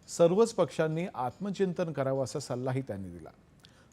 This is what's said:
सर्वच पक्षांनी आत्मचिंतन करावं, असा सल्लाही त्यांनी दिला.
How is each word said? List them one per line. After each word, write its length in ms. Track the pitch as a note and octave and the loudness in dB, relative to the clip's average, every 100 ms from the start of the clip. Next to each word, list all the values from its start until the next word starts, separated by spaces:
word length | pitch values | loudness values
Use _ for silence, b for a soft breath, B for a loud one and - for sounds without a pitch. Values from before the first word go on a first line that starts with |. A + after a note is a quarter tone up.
| - | -8
सर्वच 440 | - E3+ F#3 A3+ | 4 6 6 4
पक्षांनी 520 | - C#3+ - D#3+ D#3+ F#3 A2+ | 4 0 2 0 0 -4 -4
आत्मचिंतन 760 | B2+ - G3+ F3+ F#3 E3+ E3+ | -6 -4 -6 0 0 0 -2
करावं, 320 | C#3 C3 C3+ | -2 0 0
असा 160 | B2+ D3+ | -2 -4
सल्लाही 420 | - B2 C3 C3 | -6 -4 -2 -2
त्यांनी 280 | C3 G2+ F#2 | -4 -8 -10
दिला. 200 | E2+ D#2 - - - b b b | -12 -16 -20 -20 -20 b b b